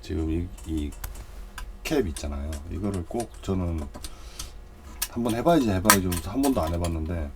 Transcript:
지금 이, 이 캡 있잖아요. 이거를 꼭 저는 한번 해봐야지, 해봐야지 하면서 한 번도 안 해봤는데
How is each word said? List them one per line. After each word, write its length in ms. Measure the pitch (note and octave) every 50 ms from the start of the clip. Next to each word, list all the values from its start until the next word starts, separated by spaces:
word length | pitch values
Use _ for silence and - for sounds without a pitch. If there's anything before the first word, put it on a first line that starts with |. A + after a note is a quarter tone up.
| -
지금 260 | - E2 E2 D#2+ D#2+
이, 180 | D#2+ E2+ F2 F#2 - - - -
이 240 | D#2+ D#2 D2 D2 - - - - - - - - - - - - - - - - - - -
캡 160 | - D#3+ C#3+ A#2 F2
있잖아요. 420 | C#2+ - - D2 C#2+ C#2+ C#2+ D2+ D2+ C#2+ D2 E2+
이거를 340 | F2 E2 G2 G2+ G2 F#2 F2 -
꼭 220 | - A#2 A#2+ - - - -
저는 420 | - F#2+ F#2 F2+ E2+ E2+ D#2 D2+ C#2+ - - - - - - - - - - - - - - - - - - - - - - - -
한번 240 | - A#2+ A#2 A#2+ A2
해봐야지, 340 | A#2 B2 D#3+ E3+ D#3+ C3 A2
해봐야지 360 | G2 F#2 F2 G#2+ G2 G2+ F2+
하면서 260 | F#2 F2 F2 - -
한 100 | - C3+
번도 200 | C#3 C#3 C3 G2
안 120 | D#2+ D#2 E2
해봤는데 560 | E2+ F2 E2+ E2+ D#2+ D#2+ D#2+ F2 E2+ D#2 D2 -